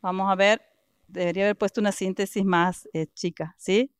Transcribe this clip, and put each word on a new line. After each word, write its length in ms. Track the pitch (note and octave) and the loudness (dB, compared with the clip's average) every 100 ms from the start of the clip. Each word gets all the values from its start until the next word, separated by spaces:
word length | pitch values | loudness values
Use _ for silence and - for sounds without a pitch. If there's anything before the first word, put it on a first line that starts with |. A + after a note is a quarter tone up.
Vamos 280 | F#3+ F#3+ F#3+ | -4 -2 0
a 60 | F#3+ | 2
ver, 260 | G3 A3 _ _ _ _ _ | 4 2 _ _ _ _ _
debería 380 | F#3 F3 E3+ G3 | -4 -2 0 0
haber 120 | G3+ | 0
puesto 220 | G3+ - | -2 0
una 140 | G#3 | -2
síntesis 500 | G3 F#3+ F#3+ G3 - | -2 -4 -4 -4 -2
más, 420 | F#3+ F3 F3 F3+ - | 0 2 2 -2 -8
eh, 160 | E3 D#3+ | -6 -6
chica, 420 | - F3 E3+ D#3+ - | -6 -8 -6 -12 -10
¿sí? 380 | - G3 C4+ _ | 0 0 0 _